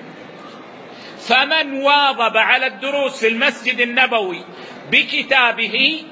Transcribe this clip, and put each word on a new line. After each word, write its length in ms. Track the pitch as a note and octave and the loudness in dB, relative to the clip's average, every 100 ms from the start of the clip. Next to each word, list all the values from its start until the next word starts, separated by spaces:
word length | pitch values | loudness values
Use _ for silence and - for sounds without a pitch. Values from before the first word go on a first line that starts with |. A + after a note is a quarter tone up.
| - - - - - - - - - - - - | -12 -16 -18 -18 -18 -18 -18 -18 -18 -18 -18 -12
فمن 540 | - B3+ C#4 D#4+ C#4+ | 0 2 4 0 0
واظب 640 | C4+ C#4 C#4+ C#4+ A3+ A3+ A3 | 0 4 4 4 2 2 4
على 300 | G3+ B3+ C4 | 4 4 2
الدروس 520 | G3+ C4+ C#4+ C4+ - | -2 -2 0 -2 2
في 80 | A3 | 0
المسجد 520 | A3+ C#4 - B3 B3 | 2 0 0 -2 0
النبوي 680 | A#3+ A#3+ B3+ A#3 F#3 F3 - - - - - | 0 2 2 2 -2 -6 -12 -16 -16 -16 0
بكتابه 1120 | B3+ - D4 - C4+ A#3+ A3+ A3 A3+ C#4 D#4+ - | 0 2 -2 2 4 4 2 -2 2 0 0 -8